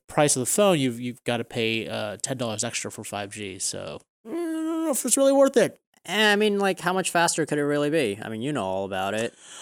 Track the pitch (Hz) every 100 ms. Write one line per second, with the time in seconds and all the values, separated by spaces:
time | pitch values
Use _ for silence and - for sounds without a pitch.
0 | - - 147 135 123 - 202 165 131 117
1 | 123 117 - 117 117 123 113 113 82 110
2 | 107 98 - 127 120 107 120 - 110 -
3 | 104 101 104 107 101 98 - 101 95 -
4 | _ _ 226 330 339 320 320 330 320 254
5 | 254 269 269 277 269 254 165 - _ _
6 | - 196 214 202 214 202 196 190 175 185
7 | 180 175 170 - 151 147 147 147 147 160
8 | 120 101 - 110 131 143 95 95 98 95
9 | 98 107 117 - - -